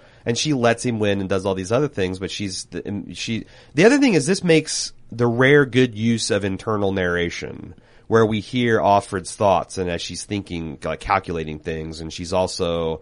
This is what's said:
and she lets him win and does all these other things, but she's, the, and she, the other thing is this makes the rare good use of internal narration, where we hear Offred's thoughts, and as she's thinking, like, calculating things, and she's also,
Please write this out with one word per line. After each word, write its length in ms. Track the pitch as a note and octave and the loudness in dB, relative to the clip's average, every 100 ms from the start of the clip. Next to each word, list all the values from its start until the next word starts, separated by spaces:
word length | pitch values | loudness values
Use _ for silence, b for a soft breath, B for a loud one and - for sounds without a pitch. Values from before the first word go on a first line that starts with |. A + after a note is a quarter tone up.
| b b b | b b b
and 100 | A#2 | -2
she 160 | D3+ | 0
lets 320 | C#3 A#2 A#2 | 2 2 2
him 140 | B2 A2+ | 0 0
win 220 | G#2 G2+ | 0 0
and 80 | F#2+ | 0
does 160 | F#2+ G2 | -2 0
all 80 | |
these 180 | F#2+ F#2 | -2 -2
other 160 | A#2 D3 | 0 -2
things, 300 | - F#2 F#2 | -2 -4 -2
but 120 | F#2 | -6
she's, 340 | - G2+ F#2 - | -6 -8 -8 -10
the, 200 | F2 - | -10 -8
and 300 | G2+ - E2+ | -8 -10 -10
she, 300 | - A2 - B B | -6 -8 -8 B B
the 100 | C3 G3+ | 4 6
other 120 | C#4+ | 6
thing 140 | C#4 | 4
is 140 | F3 C#3 | 4 2
this 180 | G3 | 0
makes 480 | F3 D#3+ D#3 - - - - | 4 4 4 -6 -8 -10 -12
the 160 | A2+ A#2+ | 0 0
rare 380 | A#2 C3 D3 | 4 6 6
good 300 | C#3 B2 B2+ | 6 4 2
use 360 | G#2 A2+ A#2 - | 2 0 0 2
of 140 | G#2 | 0
internal 480 | G2 F#2+ - G#2+ G2 | 0 -4 -2 0 0
narration, 840 | F#2+ F2+ F2 F2 - C#2+ C2 - - b b b | 0 0 0 -2 -4 -10 -12 -16 -20 b b b
where 200 | A2+ A2 | 4 4
we 140 | G#2+ | 0
hear 380 | - B2+ A#2+ A2 | -4 0 2 4
Offred's 560 | F#2+ G2+ - G2 E2+ | 6 4 2 -6 -6
thoughts, 440 | - G#2 F2 - - | 0 2 4 0 -6
and 100 | F2+ | -4
as 120 | E2+ | -4
she's 220 | - E2+ | -6 -10
thinking, 520 | - G#2 F#2+ F2 D#2+ C#2 | -6 -8 -6 -8 -8 -8
like, 160 | D#2+ D#2 | -8 -6
calculating 580 | - G2 F#2+ E2 D#2 D2+ | -2 -2 -2 -6 -6 -8
things, 420 | E2+ D#2+ D#2+ D#2 | -8 -8 -8 -10
and 120 | D#2+ | -12
she's 200 | - E2+ | -10 -4
also, 680 | F#2 F#2 - F2 E2+ E2 D#2 | -2 -2 -2 -4 -2 -4 -6